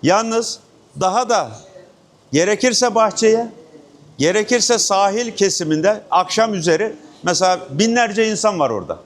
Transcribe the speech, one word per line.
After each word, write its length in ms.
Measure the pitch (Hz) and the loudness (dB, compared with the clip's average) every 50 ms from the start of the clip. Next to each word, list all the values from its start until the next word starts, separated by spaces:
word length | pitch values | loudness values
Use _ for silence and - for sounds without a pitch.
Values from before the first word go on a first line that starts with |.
| - | 2
Yalnız 560 | 147 180 208 226 226 226 226 233 - - - - _ _ _ _ _ _ 139 | 2 2 2 2 0 -2 -2 -4 -4 -10 -12 -16 _ _ _ _ _ _ -4
daha 300 | 185 185 185 233 247 214 | -2 0 0 0 0 0
da 220 | 240 202 156 117 110 - - - - - - - - _ _ _ _ _ _ _ | 0 -2 -2 -4 -10 -18 -20 -20 -20 -20 -20 -20 -20 _ _ _ _ _ _ _
gerekirse 640 | - 143 170 196 214 - - 254 233 - 254 247 214 | 0 0 2 2 0 0 0 0 0 2 0 0 2
bahçeye, 560 | 226 220 214 180 - 226 220 220 226 233 226 - - - - - - - - _ - - - - - | 2 0 0 0 0 2 2 2 2 0 -6 -10 -20 -20 -20 -20 -20 -20 -20 _ -20 -20 -20 -6 -2
gerekirse 640 | 135 160 180 214 214 214 247 240 220 - 240 214 | 0 2 2 0 0 0 0 0 2 2 0 0
sahil 560 | - - 202 190 196 202 196 220 247 226 196 | 0 0 0 2 2 2 0 -2 -4 -6 -2
kesiminde 680 | - 202 196 - - 175 156 156 156 156 196 214 208 208 - | -2 0 0 0 -2 -2 -2 -2 0 2 0 0 0 -4 -2
akşam 420 | - 170 185 180 - - 220 226 208 | 0 0 0 0 0 0 0 0 0
üzeri 420 | 190 160 175 160 165 208 220 - - - - - - - | -2 0 0 2 2 0 -4 -6 -10 -20 -20 -20 -8 -4
mesela 360 | 175 175 - 185 185 185 180 - - | -2 0 2 2 2 0 0 -4 -10
binlerce 640 | 135 147 208 226 233 247 240 220 208 214 226 220 | -2 0 0 2 2 2 0 0 0 0 0 0
insan 280 | 214 180 - 214 202 175 | -2 0 0 -2 0 0
var 100 | 147 127 | -2 -2
orada. 300 | 113 101 90 73 82 - - | -2 -4 -6 -8 -12 -12 -12